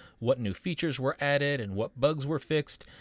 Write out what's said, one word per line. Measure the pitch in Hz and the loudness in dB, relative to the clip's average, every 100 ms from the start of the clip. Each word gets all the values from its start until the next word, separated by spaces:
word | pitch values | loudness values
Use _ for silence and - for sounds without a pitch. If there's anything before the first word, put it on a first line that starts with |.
| - _ | -20 _
what | 113 135 | 0 0
new | 110 | 0
features | 90 185 165 170 135 | -4 -4 -2 -2 0
were | 131 - | -2 0
added | 143 143 143 143 | 2 2 2 0
and | 101 | -2
what | 98 113 127 | -4 -4 2
bugs | 143 156 139 | 2 2 -2
were | 156 | -4
fixed. | - 156 - - - - | 0 0 0 -8 -12 -20